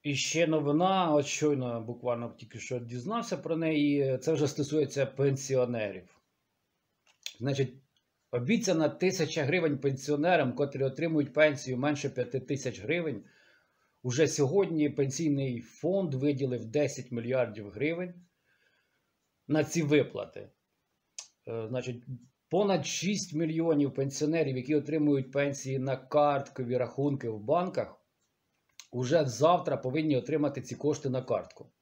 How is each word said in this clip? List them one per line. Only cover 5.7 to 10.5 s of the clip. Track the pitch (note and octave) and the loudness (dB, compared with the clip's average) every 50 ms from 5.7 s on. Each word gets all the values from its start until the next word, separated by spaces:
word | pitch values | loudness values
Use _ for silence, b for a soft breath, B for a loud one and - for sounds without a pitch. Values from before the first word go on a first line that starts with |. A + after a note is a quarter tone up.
| A#2+ A2+ G#2+ G2+ F#2+ F#2 F2 _ _ _ _ _ _ _ _ _ _ _ _ _ _ _ _ _ _ _ _ _ _ _ _ - - - | 0 -4 -4 -4 -6 -10 -14 _ _ _ _ _ _ _ _ _ _ _ _ _ _ _ _ _ _ _ _ _ _ _ _ -14 -10 -4
Значить, | A2+ C#3 C3+ C3+ C3+ A#2+ - - _ _ _ _ _ _ _ _ _ _ | -4 -2 0 0 -2 -2 -4 -18 _ _ _ _ _ _ _ _ _ _
обіцяна | - A#2+ A#2+ C#3 A3+ - - F#3+ F3 D#3+ D#3 - | -4 -2 2 2 2 2 2 2 2 2 2 0
тисяча | - - - F#3 F#3 - D#3 C#3 - E3 C#3+ | 0 0 0 0 2 0 -2 -2 0 -2 0
гривень | C3 E3 F#3 E3 D#3 C#3+ | 2 2 2 2 0 0
пенсіонерам, | C3+ C#3 C#3 C3+ C3 - D3 D3 C#3+ D3+ F3+ F3+ D#3+ C#3+ B2 | 0 0 -2 -2 -2 -2 -2 0 2 4 4 4 4 4 2